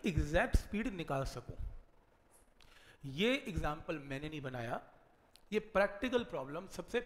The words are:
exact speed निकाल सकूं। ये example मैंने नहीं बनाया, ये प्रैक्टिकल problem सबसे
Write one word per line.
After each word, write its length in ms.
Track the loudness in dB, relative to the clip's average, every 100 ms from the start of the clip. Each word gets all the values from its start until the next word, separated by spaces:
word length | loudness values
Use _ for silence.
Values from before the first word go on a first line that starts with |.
| 0
exact 520 | 2 4 4 6 4
speed 300 | 4 0 0
निकाल 300 | -2 -2 0 -2
सकूं। 300 | -4 -8 -6 -6 -8 -16 -20 _ _ _ -20 _ _ -20 -20 -20 -14 -6
ये 200 | 2 4 4 0
example 520 | 0 0 0 -4 -6
मैंने 260 | -4 -6 -4
नहीं 120 | -6
बनाया, 400 | -6 -4 -4 -6 -8 -20 -20 _ _ -20 -4
ये 80 | -2
प्रैक्टिकल 640 | 2 4 4 2 0 0
problem 440 | 0 -4 -6 -6 -8
सबसे 320 | -8 -4 -2